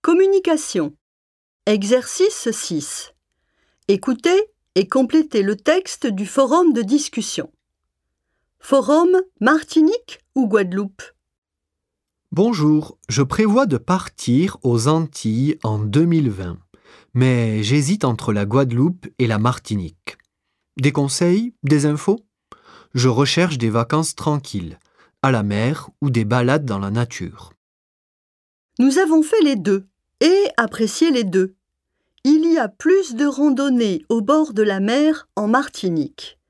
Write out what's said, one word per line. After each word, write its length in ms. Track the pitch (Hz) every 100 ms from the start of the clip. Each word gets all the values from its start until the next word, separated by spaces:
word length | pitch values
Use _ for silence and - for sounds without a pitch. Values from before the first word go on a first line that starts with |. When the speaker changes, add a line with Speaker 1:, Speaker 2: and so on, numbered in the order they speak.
| -
Speaker 1:
Communication. 880 | 330 392 392 370 311 - 190 147 _ _ _ _ _ _ _ -
Exercice 840 | 214 202 254 247 - 392 - 233
six. 640 | 220 - 160 143 - - _ _ _ _ _ _ _ -
Écoutez 520 | 196 - 233 339 370 427 _ _ 180
et 120 | 196
complétez 540 | 262 247 320 311 220
le 140 | 196 208
texte 500 | - 349 370 - 247
du 220 | 190 202
forum 460 | - 262 320 349
de 100 | 233
discussion. 680 | 202 285 - - 214 - - _ _ _ _ _ _ _ _ _ _ _
Forum 500 | - 269 - 302 349 370 381 _
Martinique 800 | 220 311 - 320 311 480 - - _ 269
ou 120 | 226
Guadeloupe ? 540 | 214 185 190 196 - - _ _ _ _ _ _ _ _ _ _ _ _
Speaker 2:
Bonjour, 680 | 143 220 202 151 151 151 - -
je 140 | 113
prévois 420 | 135 - 220 220 269
de 120 | 123
partir 800 | - 185 - - - 127 190 -
aux 260 | 127 117 127
Antilles 680 | 160 160 - 110 110 139 147
en 160 | 110 107
deux 260 | 104 120 170
mille 240 | 165 135
vingt, 300 | 95 90 87 _ _ _ - _ 123
mais 480 | 131 123 113 107
j'hésite 420 | 104 143 139 208 135
entre 260 | 113 -
la 140 | 104 101
Guadeloupe 640 | 127 135 120 156 180 - -
et 80 | 120
la 140 | 104
Martinique. 800 | 117 - - 104 82 _ - - _ _ _ _ _ -
Des 140 | 135
conseils, 640 | 143 139 - 175 190 240 _
des 240 | 139 151 147
infos ? 320 | 147 - 196 _ _ _ - _ - _
Je 160 | 127 127
recherche 480 | 117 139 - 175 139
des 140 | 113
vacances 420 | 113 117 151 160
tranquilles, 640 | - 160 147 139 98 85 - _ _ _ _
à 80 | 135
la 100 | 120
mer 480 | 104 101 120 160 - _
ou 120 | 143
des 140 | 117 107
balades 400 | 123 123 151 135
dans 120 | 98
la 140 | 98
nature. 600 | 110 117 - 90 - - _ _ _ _ _ _ _ _ _ _ _ _ -
Speaker 1:
Nous 220 | 262 285
avons 240 | 370 320
fait 180 | 311 440
les 140 | 302 240
deux 320 | 175 196 190 _ _ _
et 240 | 320 381 403 -
apprécié 560 | 226 - 220 - 330
les 140 | 254 202
deux. 300 | 185 190 _ _ _ _ _ _ _
Il 260 | 262 311 330
y 80 | 330
a 120 | 214
plus 460 | _ 311 392 370 233
de 100 | 285
randonnées 800 | 269 294 262 277 247 220 170 -
au 140 | 233
bord 320 | 208 311 311
de 100 | 208
la 160 | 208 190
mer 480 | 196 262 302 311 - -
en 140 | 208
Martinique. 880 | 247 - - 185 165 143 - - _